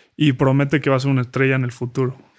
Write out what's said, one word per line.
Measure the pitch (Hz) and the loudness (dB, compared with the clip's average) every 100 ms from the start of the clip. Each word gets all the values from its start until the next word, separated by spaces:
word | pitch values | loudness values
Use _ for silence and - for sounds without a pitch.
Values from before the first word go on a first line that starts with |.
| _ - | _ -2
y | 156 | 0
promete | 131 135 139 139 156 | 2 2 2 2 0
que | 139 | 0
va | 135 | 0
a | |
ser | 139 | 0
una | 131 | -2
estrella | 120 131 135 131 | -2 -2 0 0
en | |
el | 123 | -4
futuro. | - 120 135 127 131 _ | -6 -6 -4 -4 -6 _